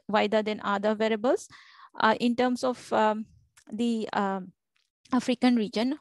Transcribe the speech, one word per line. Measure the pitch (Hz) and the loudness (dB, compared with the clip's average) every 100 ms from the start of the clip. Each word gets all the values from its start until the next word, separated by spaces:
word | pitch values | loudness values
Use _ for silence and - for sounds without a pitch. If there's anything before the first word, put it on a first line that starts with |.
| - | -4
wider | 208 208 214 | 0 0 0
than | 208 214 | -2 -4
other | - 202 208 214 | -4 -2 0 0
variables. | 220 220 240 370 - - - - - - | 0 0 0 0 -4 -20 -20 -20 -16 0
Uh, | 220 - | 2 4
in | 240 233 | 2 2
terms | 247 247 | 0 0
of, | 254 240 - | -2 -4 -2
um, | 220 214 214 214 - _ _ - | 2 2 0 -6 -16 _ _ -12
the, | 214 233 226 - | -4 -2 -2 -2
um, | - 196 196 180 - _ _ _ _ - | -2 -2 -2 -8 -18 _ _ _ _ -2
African | 247 - 240 254 240 | -2 0 2 2 2
region, | 208 214 247 302 | 0 -2 -2 -4